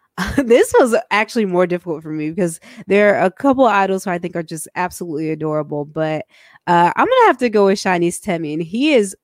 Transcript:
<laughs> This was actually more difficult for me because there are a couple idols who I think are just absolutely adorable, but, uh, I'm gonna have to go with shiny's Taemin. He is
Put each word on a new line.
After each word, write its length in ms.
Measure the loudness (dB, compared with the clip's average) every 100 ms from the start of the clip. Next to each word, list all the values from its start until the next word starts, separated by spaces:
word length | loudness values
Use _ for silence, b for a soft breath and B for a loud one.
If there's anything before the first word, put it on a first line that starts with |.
| b -10
<laughs> 200 | -6 -4
This 360 | 2 2 4 4
was 160 | 4 2 0
actually 360 | -2 -2 -2 0
more 200 | 0 0
difficult 360 | -2 -6 -10
for 80 | -8
me 180 | -6 -6
because 300 | -2 -4 -4 B B -2
there 280 | 2 4 4
are 80 | 0
a 60 |
couple 340 | 0 0 4 4
idols 380 | 4 0 -2 -4
who 60 |
I 60 | -6
think 160 | -6 -8
are 80 |
just 240 | -8 -12 -12 -6
absolutely 560 | -6 -6 -8 -6 -4
adorable, 540 | -4 -4 -4 -4 -8 -8
but, 400 | -6 -4 -4 -8 b b b 0
uh, 240 | 2 4 2
I'm 120 | 2
gonna 200 | 4 4
have 100 | 4
to 100 | 0
go 160 | 2 2
with 120 | 2
shiny's 400 | 0 0 0 -4
Taemin. 400 | -6 -4 -4 -6
He 320 | -6 -2 2
is 220 | 2 0 -4